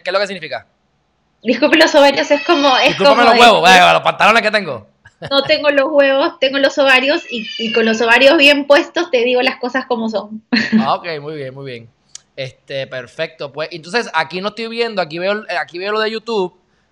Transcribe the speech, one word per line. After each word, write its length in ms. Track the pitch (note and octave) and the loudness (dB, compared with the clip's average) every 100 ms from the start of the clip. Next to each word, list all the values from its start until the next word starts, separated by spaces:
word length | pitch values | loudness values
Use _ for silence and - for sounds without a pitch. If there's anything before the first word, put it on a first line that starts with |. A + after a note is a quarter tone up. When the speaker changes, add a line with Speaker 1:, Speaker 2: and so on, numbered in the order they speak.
Speaker 1:
qué 60 | - | -4
es 40 | |
lo 60 | F#3+ | -2
que 60 | G3 | -4
significa? 380 | F#3+ D#3 A#2+ _ _ _ _ _ _ _ _ | -8 -10 -12 _ _ _ _ _ _ _ _
Speaker 2:
"Disculpe 340 | A3 A3+ C#4+ D#4 | -4 0 2 2
los 160 | D#4 | 4
ovarios" 360 | D4+ C#4 C#4 C#4+ | 4 4 2 -2
es 140 | D4 | -2
como, 320 | - D#4+ C#4+ B3 | 0 0 2 2
es 80 | C4 | 0
Speaker 1:
"Discúlpame 280 | - C#4+ C4 | 2 2 4
Speaker 2:
como 140 | A#3+ | 4
Speaker 1:
los 80 | A#3 | 6
huevos", 160 | A#3+ F#3 | 6 6
Speaker 2:
de 40 | |
Speaker 1:
vaya, 320 | E3+ F#3 F3 | 6 6 6
los 80 | E3 | 4
pantalones 400 | D#3+ D#3 F#3 A3+ | 0 2 2 2
que 80 | G#3 | 2
tengo. 380 | G#3 F3 A#2+ - _ - _ D#3+ | -2 -4 -10 -14 _ -20 _ -4
Speaker 2:
No 120 | C#4 | -2
tengo 260 | C4+ D4+ D4 | 0 0 2
los 160 | C#4+ C4+ | 0 2
huevos, 480 | D4 C#4 C4+ E4 - | 2 2 2 -2 -2
tengo 180 | C4 C4+ | -4 0
los 200 | C4+ - | 0 2
ovarios 440 | C4+ B3+ C4+ E4 - | 2 2 2 -2 -4
y, 160 | A#3+ A3 - | -12 -10 -10
y 120 | A3+ | -4
con 140 | A#3 A3+ | 0 0
los 160 | A3 | 0
ovarios 340 | A#3 A#3+ C4+ D#4+ | 2 4 6 6
bien 280 | C#4 C#4+ C#4 | 4 2 4
puestos 440 | D4 F4 - F4 | 2 2 -6 -2
te 120 | B3 | -2
digo 180 | A#3+ B3 | 0 0
las 160 | B3+ B3 | -2 -4
cosas 280 | B3 C4 B3+ | -6 -6 -4
como 240 | A#3 A3 | -4 -4
son. 340 | G#3+ G#3+ A3 - | -6 -10 -16 -4
<laughs> 280 | A3 G#3+ A3 | -4 0 0
Speaker 1:
Ah, 140 | A3 F#3 | 0 -2
ok, 120 | F3+ D#3 | -4 -8
muy 140 | D3 D#3 | -10 -12
bien, 180 | C3 | -12
muy 120 | C3+ C#3 | -14 -14
bien. 240 | A#2 A2+ _ _ - _ - | -16 -18 _ _ -20 _ -14
Este, 520 | C3 _ - C#3 B2+ | -14 _ -12 -10 -8
perfecto. 640 | C3 A#2+ - E3 - C#3+ | -10 -12 -10 -10 -10 -14
Pues, 180 | C3+ D#3+ | -10 -10
entonces, 380 | E3+ E3+ A3+ G3+ | -10 -6 -6 -4
aquí 280 | D#3+ D#3+ F3 | -4 -4 -6
no 80 | G3+ | -8
estoy 180 | G#3 A3+ | -8 -10
viendo, 340 | A3+ A#3 G3+ | -6 -6 -4
aquí 140 | E3+ E3 | -6 -4
veo, 240 | F#3 G#3 - | -4 -4 -4
eh, 100 | E3+ | -8
aquí 180 | C#3 E3+ | -8 -8
veo 140 | G3 | -6
lo 80 | G#3+ | -4
de 100 | A3 | -4
YouTube, 480 | A3 A3 A3 F3+ _ _ _ _ | -6 -6 -4 -4 _ _ _ _